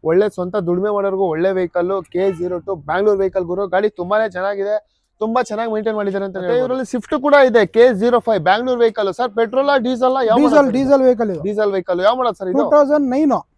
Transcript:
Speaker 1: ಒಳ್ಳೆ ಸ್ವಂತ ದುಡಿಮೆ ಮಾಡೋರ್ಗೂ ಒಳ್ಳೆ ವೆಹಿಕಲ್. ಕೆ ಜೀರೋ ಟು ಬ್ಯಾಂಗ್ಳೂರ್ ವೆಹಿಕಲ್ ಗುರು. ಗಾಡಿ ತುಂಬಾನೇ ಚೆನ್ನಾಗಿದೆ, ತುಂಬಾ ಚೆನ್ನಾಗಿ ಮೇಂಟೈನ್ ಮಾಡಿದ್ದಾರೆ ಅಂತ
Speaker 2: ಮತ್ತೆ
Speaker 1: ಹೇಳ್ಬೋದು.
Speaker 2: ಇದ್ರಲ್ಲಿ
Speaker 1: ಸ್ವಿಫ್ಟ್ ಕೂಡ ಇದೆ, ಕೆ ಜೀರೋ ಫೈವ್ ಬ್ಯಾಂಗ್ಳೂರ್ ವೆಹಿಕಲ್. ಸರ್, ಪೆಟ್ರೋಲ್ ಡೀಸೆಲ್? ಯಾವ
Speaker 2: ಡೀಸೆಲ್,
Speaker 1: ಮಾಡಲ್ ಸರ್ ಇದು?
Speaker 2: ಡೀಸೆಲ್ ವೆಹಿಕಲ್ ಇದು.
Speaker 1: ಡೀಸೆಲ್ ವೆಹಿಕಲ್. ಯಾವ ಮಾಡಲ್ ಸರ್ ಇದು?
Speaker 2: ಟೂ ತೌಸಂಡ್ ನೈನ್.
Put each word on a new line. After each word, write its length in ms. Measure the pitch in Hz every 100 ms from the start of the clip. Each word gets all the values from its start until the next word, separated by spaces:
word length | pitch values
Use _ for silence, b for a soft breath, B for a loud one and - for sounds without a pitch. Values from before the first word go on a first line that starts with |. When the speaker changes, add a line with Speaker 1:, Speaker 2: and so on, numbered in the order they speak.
Speaker 1:
ಒಳ್ಳೆ 240 | 160 170 208
ಸ್ವಂತ 280 | - 180 208
ದುಡಿಮೆ 340 | 170 175 202
ಮಾಡೋರ್ಗೂ 340 | 208 196 190
ಒಳ್ಳೆ 280 | 190 156 185
ವೆಹಿಕಲ್. 600 | 190 180 180 175 196 180
ಕೆ 200 | 175 190
ಜೀರೋ 260 | 170 175 175
ಟು 160 | 160
ಬ್ಯಾಂಗ್ಳೂರ್ 440 | 185 143 175 208 202
ವೆಹಿಕಲ್ 260 | 190 190
ಗುರು. 220 | 175 180 202
ಗಾಡಿ 220 | 180 214
ತುಂಬಾನೇ 420 | - 175 208 220
ಚೆನ್ನಾಗಿದೆ, 640 | 180 190 202 196 214 _ _ _ _
ತುಂಬಾ 240 | 220 233
ಚೆನ್ನಾಗಿ 300 | 240 214 233
ಮೇಂಟೈನ್ 240 | 214 214 214
ಮಾಡಿದ್ದಾರೆ 280 | 202 196
ಅಂತ 120 | 196 190
Speaker 2:
ಮತ್ತೆ 120 | 180
Speaker 1:
ಹೇಳ್ಬೋದು. 160 | 247
Speaker 2:
ಇದ್ರಲ್ಲಿ 220 | 254 262 254
Speaker 1:
ಸ್ವಿಫ್ಟ್ 360 | 247 - 302
ಕೂಡ 120 | 285
ಇದೆ, 320 | 285 262 226 196
ಕೆ 280 | 220 240
ಜೀರೋ 240 | 208 233 247
ಫೈವ್ 240 | - 214
ಬ್ಯಾಂಗ್ಳೂರ್ 360 | 160 202 247 247
ವೆಹಿಕಲ್. 360 | 233 220 202
ಸರ್, 160 | 180 247
ಪೆಟ್ರೋಲ್ 520 | 202 226 254 277 277
ಡೀಸೆಲ್? 200 | 240 254
ಯಾವ 340 | 254 262 240 233
Speaker 2:
ಡೀಸೆಲ್, 40 |
Speaker 1:
ಮಾಡಲ್ 100 | 294
ಸರ್ 260 | 302 277 233
ಇದು? 80 |
Speaker 2:
ಡೀಸೆಲ್ 180 | 269 277
ವೆಹಿಕಲ್ 280 | 262 247 226
ಇದು. 120 | 170
Speaker 1:
ಡೀಸೆಲ್ 300 | 170 208 214
ವೆಹಿಕಲ್. 280 | 196 180 180
ಯಾವ 160 | 190 254
ಮಾಡಲ್ 180 | 247
ಸರ್ 140 | 190 185
ಇದು? 100 | 180
Speaker 2:
ಟೂ 120 | 202
ತೌಸಂಡ್ 400 | 294 285 294 277
ನೈನ್. 220 | 262 311 220 -